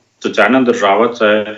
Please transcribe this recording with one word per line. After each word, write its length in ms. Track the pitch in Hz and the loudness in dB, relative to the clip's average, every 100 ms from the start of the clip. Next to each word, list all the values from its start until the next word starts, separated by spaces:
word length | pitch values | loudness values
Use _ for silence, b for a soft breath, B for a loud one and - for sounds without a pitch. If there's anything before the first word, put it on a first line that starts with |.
| _ - | _ -10
Соціальна 400 | 107 - 104 127 | -6 -2 0 2
держава — 480 | 123 110 101 101 117 - | 2 0 0 2 0 0
це, 380 | 107 107 107 | 0 0 -2